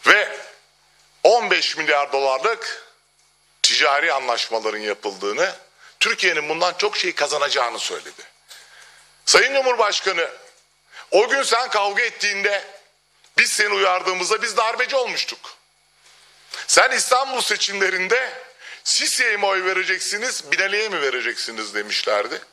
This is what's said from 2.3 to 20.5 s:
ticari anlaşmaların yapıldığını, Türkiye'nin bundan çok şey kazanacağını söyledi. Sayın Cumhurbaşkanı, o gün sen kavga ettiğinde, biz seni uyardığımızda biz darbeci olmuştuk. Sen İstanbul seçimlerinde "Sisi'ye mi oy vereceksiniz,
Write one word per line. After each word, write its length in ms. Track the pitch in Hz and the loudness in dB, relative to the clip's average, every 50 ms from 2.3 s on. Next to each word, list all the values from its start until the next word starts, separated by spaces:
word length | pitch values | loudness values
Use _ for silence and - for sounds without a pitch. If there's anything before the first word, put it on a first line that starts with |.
| 131 127 165 214 226 226 - - - - - - _ _ _ _ _ _ _ _ _ _ _ _ _ _ - | 0 2 0 0 0 0 -6 -12 -12 -12 -16 -20 _ _ _ _ _ _ _ _ _ _ _ _ _ _ 0
ticari 500 | - - - 147 147 139 143 151 170 147 | 2 2 4 4 4 4 2 2 2 0
anlaşmaların 680 | 135 131 127 120 110 - - 113 113 107 110 107 107 | 0 0 0 -2 -2 -2 -2 -4 -2 -2 -2 -4 -2
yapıldığını, 720 | 107 104 101 - - 107 92 92 98 101 107 135 175 190 - - - _ _ _ - - - _ | -4 -4 -4 -4 -6 -8 -6 -4 -6 -4 -2 -2 -2 -2 -4 -10 -20 _ _ _ -20 -20 -4 _
Türkiye'nin 500 | - 220 226 - 196 185 165 156 147 151 | 0 0 0 2 0 0 0 0 -2 -4
bundan 240 | 156 165 175 180 175 | -2 0 0 -2 0
çok 200 | - 196 202 196 | -2 -4 -2 -2
şey 180 | - - 180 156 | -2 -4 -4 -2
kazanacağını 640 | - 147 143 147 147 143 143 - 139 123 117 113 104 | -2 -2 -2 0 0 0 0 0 0 0 -2 -4 -6
söyledi. 440 | - - 90 78 - - - - - - _ _ _ _ - - - - - - - - - - - _ _ _ _ | -6 -6 -8 -8 -12 -14 -20 -20 -20 -20 _ _ _ _ -20 -20 -20 -20 -20 -20 -20 -20 -20 -20 -20 _ _ _ _
Sayın 280 | - - 180 226 262 277 | 4 4 4 4 4 2
Cumhurbaşkanı, 760 | 277 262 254 247 220 214 202 - - - 196 185 170 165 - 127 - - - _ _ _ _ _ _ _ _ - - - _ | 2 2 2 2 2 2 2 2 0 -2 -2 0 0 -2 -4 -6 -14 -20 -20 _ _ _ _ _ _ _ _ -20 -20 -8 _
o 160 | - 185 233 | 4 4 4
gün 160 | 247 269 277 254 | 4 2 0 2
sen 260 | - 226 226 254 247 | 2 2 2 0 0
kavga 340 | - 214 202 202 202 202 240 | 0 0 0 0 0 0 -2
ettiğinde, 600 | 226 - - - 208 202 196 196 208 202 196 - - - - _ _ _ _ _ _ _ _ _ _ _ | -2 -2 -2 -4 -2 -2 0 0 0 0 -2 -4 -10 -20 -20 _ _ _ _ _ _ _ _ _ _ _
biz 140 | - 233 233 | 0 2 2
seni 220 | - - 214 208 202 | 2 0 0 0 2
uyardığımızda 680 | 196 196 190 180 185 180 185 185 185 180 175 214 220 | 2 2 2 2 2 0 -2 -2 -2 0 0 0 0
biz 160 | 233 226 202 | -2 -2 0
darbeci 380 | 233 220 220 233 240 247 247 269 | 0 0 0 0 -2 -2 0 0
olmuştuk. 440 | 269 247 214 175 143 - - - - - - - _ _ _ _ _ _ _ _ _ _ - - - - _ _ _ - - - - - | 0 0 0 -4 -4 -6 -6 -8 -14 -16 -20 -20 _ _ _ _ _ _ _ _ _ _ -20 -20 -20 -20 _ _ _ -20 -16 -14 -12 -4
Sen 240 | - - 165 214 254 | 2 4 4 4 4
İstanbul 500 | 254 220 - - 247 254 269 240 247 240 | 2 0 2 2 2 2 2 0 -2 -2
seçimlerinde 880 | 214 - 208 196 - 202 202 196 190 185 185 180 185 185 220 254 254 240 - - - - - - - - - - - | -2 -2 -2 -2 -2 -4 0 0 0 0 0 -2 0 0 0 0 0 -4 -8 -14 -18 -20 -20 -20 -20 -20 -20 -8 -4
"Sisi'ye 540 | - - - 285 311 - - 247 233 208 | -2 -2 0 0 -2 0 0 0 0 0
mi 80 | 208 196 | 0 2
oy 200 | 196 190 185 185 | 2 2 2 0
vereceksiniz, 840 | 185 185 185 185 180 185 190 - - 202 208 233 254 - - 156 143 | 0 0 0 0 -2 -2 -4 -4 -6 -6 -4 -4 -4 -6 -6 -4 -4